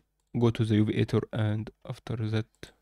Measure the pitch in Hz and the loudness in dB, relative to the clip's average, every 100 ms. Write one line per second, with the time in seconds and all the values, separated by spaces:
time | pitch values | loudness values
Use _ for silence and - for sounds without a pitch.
0 | _ _ _ 117 117 - 110 107 107 - | _ _ _ 2 2 2 2 4 4 2
1 | 113 110 - 113 107 107 110 _ - 120 | 0 -2 -2 -2 -2 -2 -8 _ -16 -14
2 | - 117 107 110 110 - - _ | -8 -6 -4 -4 -6 -12 -20 _